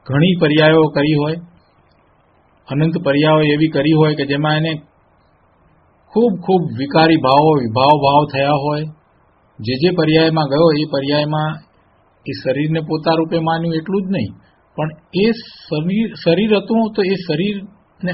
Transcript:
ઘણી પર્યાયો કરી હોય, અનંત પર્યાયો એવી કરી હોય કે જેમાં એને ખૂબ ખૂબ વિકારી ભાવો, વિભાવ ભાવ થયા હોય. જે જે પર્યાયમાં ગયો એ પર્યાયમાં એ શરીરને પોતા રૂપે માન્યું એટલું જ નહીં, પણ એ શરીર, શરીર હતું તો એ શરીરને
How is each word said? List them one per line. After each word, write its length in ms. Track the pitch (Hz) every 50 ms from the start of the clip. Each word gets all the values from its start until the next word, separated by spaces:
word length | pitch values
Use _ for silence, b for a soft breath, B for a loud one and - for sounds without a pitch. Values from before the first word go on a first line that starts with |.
| _
ઘણી 280 | - 131 143 165 190 180 170
પર્યાયો 480 | 165 147 151 156 151 156 160 160 156 147
કરી 260 | 143 139 143 151 156
હોય, 220 | 147 147 151 160 175 175 - _ _ _ _ _ _ _ _ _ _ _ _ _ _ _ _ _ _ _ _ _ _ _ -
અનંત 280 | 135 147 156 165 160 151 -
પર્યાયો 480 | 139 139 143 151 156 156 156 156 147 147
એવી 160 | 147 156 156
કરી 240 | - 175 175 151 160
હોય 220 | 156 156 156 151
કે 100 | 147 143
જેમાં 300 | 143 139 143 151 151 151
એને 160 | 156 156 160 160 156 - _ _ _ _ _ _ _ _ _ _ _ _ _ _ _ _ _ _ _ _ _ _ _ _ _ -
ખૂબ 200 | 214 240 240 180 170
ખૂબ 220 | - 185 185 180 160 131 113 117
વિકારી 380 | 139 143 - 160 165 165 165
ભાવો, 340 | 147 123 131 135 143 151 160 156
વિભાવ 420 | 143 120 113 107 127 131 143 151 143
ભાવ 240 | 139 139 143 147 147
થયા 340 | 147 - 135 139 143 151 147
હોય. 240 | 139 147 147 147 156 156 156 _ _ _ _ _ _ _ _ _ _ _ _ -
જે 160 | 107 113 131
જે 160 | 131 156 180
પર્યાયમાં 580 | 180 175 156 156 156 160 160 160 160 160 151 135
ગયો 200 | 139 151 170 165
એ 140 | 147 147 151 147
પર્યાયમાં 600 | 139 139 139 139 143 147 147 147 156 151 151 156 156 - - _ _ _ _ _ _ _ _ _ _ _ _
એ 60 | - 131
શરીરને 480 | - - 131 127 143 151 156 160 160
પોતા 340 | 156 - 156 156 - 170 160
રૂપે 240 | 165 160 160 170 165
માન્યું 360 | 160 165 165 165 165 170 160
એટલું 280 | 160 160 208 190 208 190
જ 60 | 185
નહીં, 220 | 196 156 110 95 - b b b b b b b _
પણ 140 | - 151 156 - - _ _ -
એ 120 | 175 202 233 220 - - - - -
શરીર, 480 | - - 156 151 160 180 196 220 226 196 -
શરીર 360 | 151 - 170 170 180 214 220 214
હતું 260 | 196 202 - 226 226 226 214 -
તો 80 | - 196
એ 120 | 185 196
શરીરને 1000 | 185 180 - 151 151 190 208 202 196 190 - - _ _ _ _ _ - 180